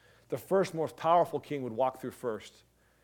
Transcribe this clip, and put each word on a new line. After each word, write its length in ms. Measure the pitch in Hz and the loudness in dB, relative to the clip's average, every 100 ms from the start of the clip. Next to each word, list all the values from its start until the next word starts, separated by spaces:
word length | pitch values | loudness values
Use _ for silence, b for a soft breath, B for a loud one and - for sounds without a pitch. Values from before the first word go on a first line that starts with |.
| b b b | b b b
the 100 | 131 | -8
first 340 | - 190 180 | 0 2 2
most 240 | 160 147 - | -2 -4 -2
powerful 440 | 160 175 156 143 | 4 4 4 -2
king 220 | - 135 | -6 -6
would 100 | 123 | -4
walk 280 | 110 127 - | 0 0 -2
through 120 | 123 | -10
first, 500 | - 123 107 - - _ b b b | -6 -6 -6 -10 -20 _ b b b